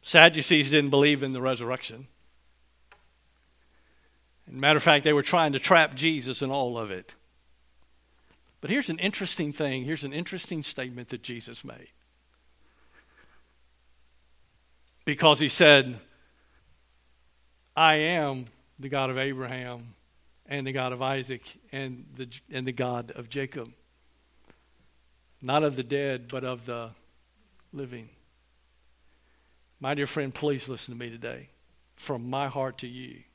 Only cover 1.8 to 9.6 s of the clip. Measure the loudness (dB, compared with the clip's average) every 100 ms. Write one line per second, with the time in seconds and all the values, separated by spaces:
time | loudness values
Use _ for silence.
1.8 | -8 -14 -20 _ _ _ _ _ _ _
2.8 | _ -20 _ _ _ _ _ _ _ _
3.8 | _ _ _ _ _ _ -18 0 4 6
4.8 | 6 6 6 2 4 2 2 0 6 6
5.8 | 6 2 -2 -2 -6 -6 -4 -2 -4 -4
6.8 | -6 -10 -12 -20 _ _ _ _ _ _
7.8 | _ _ _ _ _ _ _ _ -4 -4
8.8 | -2 -4 -4 -4 -6 -4 -4 -4